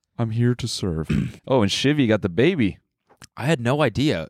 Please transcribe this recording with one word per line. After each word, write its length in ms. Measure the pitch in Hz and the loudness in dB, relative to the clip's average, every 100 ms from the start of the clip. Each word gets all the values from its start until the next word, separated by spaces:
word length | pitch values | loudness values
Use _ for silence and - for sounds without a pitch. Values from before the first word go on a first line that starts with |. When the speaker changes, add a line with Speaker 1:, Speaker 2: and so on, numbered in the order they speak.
| _ - | _ -6
Speaker 1:
I'm 140 | 113 | -4
here 240 | 113 120 123 | 2 0 0
to 120 | 120 | -6
serve." 420 | - 98 80 78 | -6 -4 -4 -2
<clears throat> 320 | - - - - | -2 -2 -8 0
Oh, 140 | 131 | 2
and 100 | 98 | 2
Shivy 360 | - 135 151 117 | 2 0 2 2
got 140 | 107 | 2
the 80 | 98 | 0
baby. 500 | 85 151 180 101 - _ _ _ _ - - | 2 2 2 0 -2 _ _ _ _ -20 -6
Speaker 2:
I 100 | 127 | -2
had 140 | 156 | 0
no 220 | 110 147 | 0 0
idea. 460 | 139 110 147 92 | 0 0 0 0